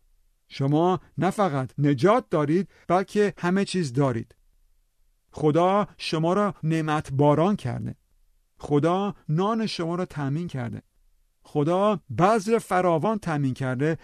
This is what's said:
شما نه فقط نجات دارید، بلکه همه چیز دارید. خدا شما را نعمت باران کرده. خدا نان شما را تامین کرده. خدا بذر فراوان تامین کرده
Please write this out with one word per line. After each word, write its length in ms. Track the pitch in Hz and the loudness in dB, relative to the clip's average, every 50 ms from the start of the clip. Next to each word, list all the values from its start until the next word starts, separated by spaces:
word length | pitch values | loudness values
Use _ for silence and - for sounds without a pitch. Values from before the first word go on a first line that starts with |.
| _ _ _ _ _ _ _ _ _ _ | _ _ _ _ _ _ _ _ _ _
شما 520 | - - 135 139 147 156 170 180 185 - - _ _ - | -6 -4 -2 0 2 2 2 2 0 -2 -6 _ _ -2
نه 120 | 156 185 | -2 -2
فقط 400 | - - 202 175 143 135 131 113 - - | 0 0 0 0 0 -2 -6 -6 -4 0
نجات 520 | 143 143 143 117 147 196 220 247 220 - | 2 2 2 4 4 4 4 2 0 -2
دارید، 380 | - 156 147 139 160 190 190 - _ _ _ - | -2 -2 0 0 0 0 -2 -4 _ _ _ 0
بلکه 460 | 175 185 196 - - 208 208 196 - - | 0 0 0 0 0 0 0 0 0 -2
همه 260 | - 180 185 196 196 | -2 0 0 0 0
چیز 280 | - - 185 170 135 | 0 -2 -2 -4 -2
دارید. 420 | 117 139 143 135 117 113 113 - _ _ _ _ _ _ _ _ _ _ _ _ _ _ _ _ _ _ _ _ | 0 0 0 0 0 -4 -6 -10 _ _ _ _ _ _ _ _ _ _ _ _ _ _ _ _ _ _ _ _
خدا 580 | - - 151 151 143 160 175 185 190 208 196 - - - | -8 -2 0 2 2 4 2 2 2 0 0 -2 -8 -12
شما 340 | - - 175 160 160 170 | -6 -4 -2 0 0 0
را 220 | 185 208 208 196 - - | 2 0 0 -2 -4 -4
نعمت 500 | - 156 160 160 156 156 151 156 151 - | -4 -2 -2 -2 -2 -2 -2 -4 -4 -4
باران 440 | 135 131 147 147 147 151 165 202 208 | 0 2 4 4 4 4 4 2 0
کرده. 400 | - - 123 120 120 113 123 - - _ _ _ _ _ _ _ _ _ _ _ _ | -2 -4 -6 -6 -6 -8 -8 -10 -12 _ _ _ _ _ _ _ _ _ _ _ _
خدا 560 | - - 147 147 147 165 175 190 202 202 - - _ - | -4 0 0 2 2 2 0 0 -2 -4 -6 -8 _ -4
نان 380 | 151 165 190 208 226 220 220 | -2 0 0 0 0 -2 -2
شما 280 | 196 - - 165 165 175 | -4 -4 -6 -4 -4 -4
را 100 | 180 185 | -4 -6
تامین 440 | 175 - 151 143 135 139 160 175 165 | -6 -6 -6 -4 -4 -4 -4 -6 -8
کرده. 340 | - 131 120 113 104 104 - _ _ _ _ _ _ _ _ _ _ _ | -8 -8 -8 -8 -10 -12 -14 _ _ _ _ _ _ _ _ _ _ _
خدا 580 | _ - - 147 147 160 175 190 202 214 208 165 - - 117 104 | _ -4 -2 0 0 2 2 2 2 0 0 -2 -6 -8 0 2
بذر 400 | 170 202 226 226 180 220 233 220 | 4 4 4 2 2 0 0 0
فراوان 600 | - - 190 185 180 180 170 156 143 214 226 208 | 0 0 0 2 2 2 2 2 2 0 -2 -2
تامین 360 | - 175 156 147 143 131 127 | -4 -4 -2 -2 -2 -2 -2
کرده 440 | - 139 127 127 123 143 156 165 - | -2 -4 -4 -2 0 0 0 -2 -2